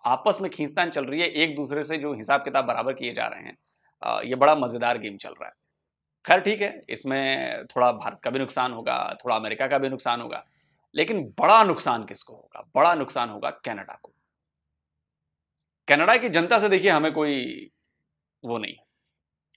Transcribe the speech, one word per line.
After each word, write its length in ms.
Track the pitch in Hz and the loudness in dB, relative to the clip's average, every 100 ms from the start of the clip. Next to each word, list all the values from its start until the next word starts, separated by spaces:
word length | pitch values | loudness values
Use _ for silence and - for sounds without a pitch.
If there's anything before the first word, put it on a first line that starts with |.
| 240 | 0
आपस 320 | 131 214 190 | 2 2 0
में 100 | 190 | -2
खींचतान 380 | - 147 151 175 | -6 -4 0 -2
चल 160 | 151 131 | -2 -4
रही 160 | 147 | -2
है, 60 | 170 | -2
एक 280 | 147 160 143 | 2 0 0
दूसरे 280 | 139 143 | -4 -4
से 140 | 143 160 | -4 -4
जो 160 | 147 | -6
हिसाब 300 | 127 110 139 | -6 0 0
किताब 220 | 135 131 120 | 2 0 0
बराबर 280 | 120 120 | -2 -4
किए 200 | 131 123 | -4 -6
जा 140 | 117 113 | -6 -6
रहे 140 | 104 | -8
हैं, 160 | - - _ _ _ _ | -16 -20 _ _ _ _
अ, 180 | - 107 | -4 -4
ये 140 | 117 127 | -4 2
बड़ा 200 | 143 156 | 4 4
मज़ेदार 420 | 123 120 120 120 | 2 -2 -2 -2
गेम 200 | 107 98 | -4 -12
चल 120 | - | -16
रहा 160 | - - | -16 -16
है। 80 | - _ _ _ _ _ _ - | -18 _ _ _ _ _ _ 2
खैर 140 | 180 | 4
ठीक 220 | 190 214 | 4 -2
है, 200 | 202 - - | -2 -6 -12
इसमें 680 | - 135 135 135 135 131 117 131 | -10 -4 -2 -2 -2 -4 -8 -6
थोड़ा 260 | - 123 | 2 2
भारत 280 | 113 110 - | 2 -4 -8
का 60 | 123 | -6
भी 100 | 131 | -4
नुकसान 320 | 131 - 127 | -4 -2 -4
होगा, 460 | 117 127 127 - - 123 | -4 -4 -2 -4 -6 -2
थोड़ा 100 | 110 | -2
अमेरिका 320 | 110 110 135 | -2 -4 0
का 100 | 139 | 0
भी 120 | 135 | 0
नुकसान 320 | 131 - 120 | -4 -4 -4
होगा, 260 | 117 - - _ _ _ _ - | -6 -12 -14 _ _ _ _ -2
लेकिन 380 | 170 214 139 - | -2 -2 -6 0
बड़ा 240 | 233 220 | 6 8
नुकसान 420 | 208 147 143 117 101 | 6 2 -2 -4 -4
किसको 300 | - - 113 | -14 -18 -20
होगा? 360 | _ - - - | _ -20 -4 2
बड़ा 200 | 143 170 | 4 2
नुकसान 340 | 135 135 120 | -2 -4 -6
होगा 200 | 104 127 | -6 -10
कनाडा 500 | - - 104 95 - | -8 -10 -10 -12 -20
को। 100 | - _ _ _ _ _ _ _ _ _ _ _ _ _ _ _ _ _ - | -20 _ _ _ _ _ _ _ _ _ _ _ _ _ _ _ _ _ 2
कनाडा 300 | 143 175 240 | 4 6 4
की 120 | 226 | 4
जनता 280 | 165 170 226 | 2 4 4
से 120 | 208 | 4
देखिए 220 | 190 190 | 4 4
हमें 220 | 160 156 | 4 2
कोई 560 | 147 151 139 127 - - _ _ _ _ _ _ _ 120 | 0 -2 -2 -6 -10 -16 _ _ _ _ _ _ _ -8
वो 120 | 117 | -6
नहीं, 180 | 107 - _ _ _ _ _ _ _ | -6 -12 _ _ _ _ _ _ _